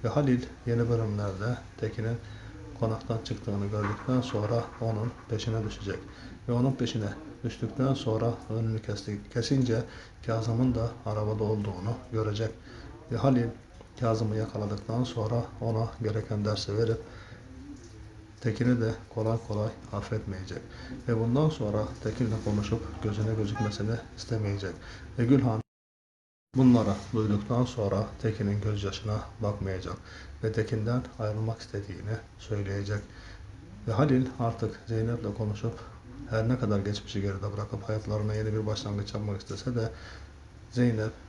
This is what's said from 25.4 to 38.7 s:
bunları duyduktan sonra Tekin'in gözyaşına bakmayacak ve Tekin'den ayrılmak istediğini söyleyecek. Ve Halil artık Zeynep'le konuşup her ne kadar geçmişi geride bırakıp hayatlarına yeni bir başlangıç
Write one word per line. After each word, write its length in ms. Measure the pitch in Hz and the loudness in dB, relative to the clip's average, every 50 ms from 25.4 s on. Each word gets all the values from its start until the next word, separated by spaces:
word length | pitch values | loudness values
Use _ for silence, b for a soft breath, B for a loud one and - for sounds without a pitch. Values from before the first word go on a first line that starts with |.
| 117 127 110 110 - _ _ _ _ _ _ _ _ _ _ _ _ _ _ _ _ _ - | 6 4 2 0 -2 _ _ _ _ _ _ _ _ _ _ _ _ _ _ _ _ _ 4
bunları 380 | 131 131 127 123 117 107 98 98 - - - - | 8 10 10 10 10 8 6 2 0 -2 -2 0
duyduktan 520 | 110 110 104 104 101 - - 123 120 123 | 2 4 4 4 2 4 2 4 4 4
sonra 420 | 123 - - 107 98 95 98 107 - - - - | 2 2 2 2 4 4 4 2 0 -4 -2 0
Tekin'in 380 | 113 104 - 110 101 101 101 | 0 0 2 2 2 2 2
gözyaşına 580 | 101 107 104 101 101 98 - - - 107 104 104 - - - - 107 | 2 2 0 0 0 -2 -4 -4 -4 -2 -2 -2 -2 -6 -8 -2 -2
bakmayacak 540 | 101 104 104 95 95 95 92 - - - - B B B B B B B - - | 0 0 0 -2 -2 -2 -2 -4 -6 -8 -8 B B B B B B B -2 -2
ve 100 | 110 107 | 0 2
Tekin'den 500 | 113 107 - 120 110 107 117 120 127 123 - - - | 2 2 2 2 0 2 2 2 2 0 -2 -6 -4
ayrılmak 420 | 113 107 107 110 110 110 110 - | -2 -2 0 0 0 0 -2 -4
istediğini 560 | - - - 101 101 98 95 87 95 101 113 - - - - - | -6 -6 -6 -6 -6 -6 -8 -8 -4 -4 -4 -4 -6 -12 -18 -18
söyleyecek. 600 | - - 110 101 101 95 98 101 98 98 104 104 - B B B B B B B B B - - - - - - - - | -6 -4 -2 -2 0 -2 -2 -2 0 0 -2 -2 -2 B B B B B B B B B -16 -16 -16 -16 -16 -8 -4 0
Ve 40 | 110 | 4
Halil 340 | 101 147 147 131 127 131 - - - | 4 6 6 6 6 4 2 0 0
artık 420 | 123 117 110 - 113 107 - - - | 0 0 2 0 -2 -2 -2 -6 -6
Zeynep'le 520 | - 113 110 113 117 120 110 107 104 101 107 | -2 0 0 2 2 0 0 -2 -4 -2 0
konuşup 420 | 110 104 104 104 - 120 117 B B B B B - - - - - - | 0 -2 -2 0 -2 -4 -4 B B B B B -16 -14 -12 -12 -6 0
her 180 | 117 110 110 117 | 0 2 4 4
ne 100 | 127 123 | 4 4
kadar 200 | 123 104 104 101 | 4 2 4 2
geçmişi 420 | 98 104 101 101 - - - 101 | 2 0 -2 -2 -4 -4 -2 0
geride 320 | 98 101 98 95 95 101 98 | 0 0 -2 -2 -4 -4 -2
bırakıp 360 | 101 104 - - 107 104 - | -4 -4 -4 -4 -6 -2 -2
hayatlarına 460 | 107 107 104 104 104 107 104 107 107 | -2 -2 0 0 0 0 2 2 0
yeni 180 | 107 110 110 107 | 0 0 2 2
bir 140 | 110 107 | 2 2
başlangıç 480 | 104 | 0